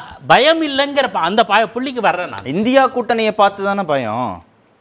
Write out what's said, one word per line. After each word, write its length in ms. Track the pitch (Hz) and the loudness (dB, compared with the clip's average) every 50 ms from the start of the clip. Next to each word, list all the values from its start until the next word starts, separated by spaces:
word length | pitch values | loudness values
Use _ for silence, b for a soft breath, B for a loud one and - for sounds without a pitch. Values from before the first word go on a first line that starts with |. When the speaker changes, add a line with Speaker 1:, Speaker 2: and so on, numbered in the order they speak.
| - - - - - | -6 -14 -20 -10 2
Speaker 1:
பயம் 360 | 127 170 208 262 311 330 330 | 4 4 4 6 4 2 2
இல்லைங்கிற 480 | 320 294 269 269 285 285 285 285 254 196 | 0 -4 -2 -2 -2 0 0 -2 -2 0
ப-, 60 | 180 208 | -2 -2
அந்த 260 | 165 170 202 233 220 | -2 0 2 2 2
பய-, 260 | 220 202 220 226 - - | 4 4 2 2 0 -4
புள்ளிக்கு 260 | 240 262 285 254 247 | -6 -6 -6 -6 0
வர்றேன் 280 | 202 180 160 175 180 151 | 0 0 0 0 -4 -8
நான். 160 | 107 98 101 | -10 -10 -8
Speaker 2:
இந்தியா 440 | 127 143 190 214 247 262 269 262 254 | -4 -4 -2 0 2 4 4 4 2
கூட்டணியை 420 | 262 247 220 233 240 226 220 214 | 0 -2 -2 -2 -2 0 0 -2
பார்த்து 340 | 214 214 202 202 196 196 196 | 2 2 2 2 2 -2 -4
தானே 180 | 196 196 202 | -4 -2 -4
பயம்? 600 | 190 156 143 135 123 107 110 120 127 107 90 85 - _ _ _ _ _ _ _ | -2 -2 -2 -2 -2 -2 -4 -4 -4 -6 -8 -10 -14 _ _ _ _ _ _ _